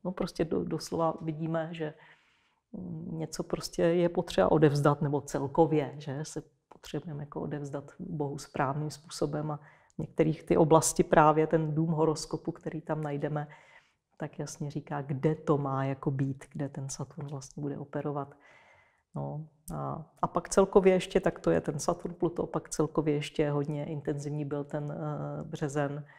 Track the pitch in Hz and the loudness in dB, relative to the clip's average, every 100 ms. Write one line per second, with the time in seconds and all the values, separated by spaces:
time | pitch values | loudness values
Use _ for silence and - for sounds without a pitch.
0 | 180 185 190 - 160 - 170 165 - 165 | -8 -4 -4 -2 0 0 -2 -4 -4 0
1 | 160 - 160 151 165 165 160 165 151 - | 0 0 -6 -4 -2 -2 -4 -6 -8 -8
2 | - - _ _ _ _ _ 185 180 160 | -20 -20 _ _ _ _ _ -12 -10 -10
3 | 170 160 156 - 170 170 - - 175 175 | -8 -6 -6 -6 -4 -4 -4 2 4 4
4 | 175 175 175 - 185 156 156 143 147 147 | 2 2 0 2 4 6 6 6 4 4
5 | 147 143 - 139 139 165 156 151 131 139 | 0 -2 -2 -4 0 4 4 4 0 -6
6 | 147 135 156 151 - _ _ - - 151 | -8 -8 -8 -10 -12 _ _ -20 -10 -8
7 | 175 147 147 160 156 147 143 143 143 - | -8 -10 -10 -6 -6 -6 -6 -8 -10 -12
8 | 180 156 143 139 - - 135 147 151 - | -8 -4 -4 -4 -6 -2 0 -2 -4 -8
9 | - - 151 151 151 147 - - _ - | -14 -4 -2 -2 -4 -6 -10 -20 _ -10
10 | 151 - 156 156 - 175 156 160 - - | -4 2 2 0 2 6 8 8 6 2
11 | - 165 151 156 156 160 156 151 165 156 | 6 8 8 6 4 2 2 0 2 2
12 | 160 151 - 147 - - 160 156 - 156 | 2 0 -4 -6 -6 -8 -8 -8 -4 -4
13 | 151 143 147 151 147 - - - _ _ | -2 -2 -2 -2 -4 -12 -20 -20 _ _
14 | _ - 151 - 143 - 147 160 - 143 | _ -10 -8 -6 -10 -6 -6 -6 -4 -6
15 | 139 135 156 156 - 143 139 135 135 135 | -2 0 2 2 2 2 2 0 0 -2
16 | 156 135 135 135 - - 139 - 135 - | -2 0 -2 -2 -10 -6 -6 -6 -8 -8
17 | 139 - 143 139 131 - 147 139 143 147 | -10 -10 -10 -10 -12 -8 -6 -6 -8 -6
18 | 147 143 139 - - - - - _ _ | -4 -4 -8 -12 -20 -20 -20 -20 _ _
19 | _ 147 139 147 156 _ - 147 139 143 | _ -8 -6 -8 -12 _ -12 -8 -6 -8
20 | - _ - 175 - - 190 202 190 185 | -10 _ -2 -2 2 4 6 6 6 4
21 | - 185 170 - 170 165 - 147 - 170 | 2 0 0 0 0 0 0 -2 -2 -2
22 | - 170 170 - 165 156 - - 151 - | -6 -2 -2 -2 -4 -6 -4 -2 0 0
23 | 151 147 147 - 147 147 143 147 147 151 | 2 0 -2 -2 0 0 -2 -4 -6 -4
24 | 147 143 143 151 143 147 143 151 147 160 | -4 -4 -4 -4 -4 -4 -4 -6 -4 -6
25 | 151 147 147 147 151 160 147 147 139 147 | -4 -4 -6 -6 -8 -6 -2 0 -2 -4
26 | - | -10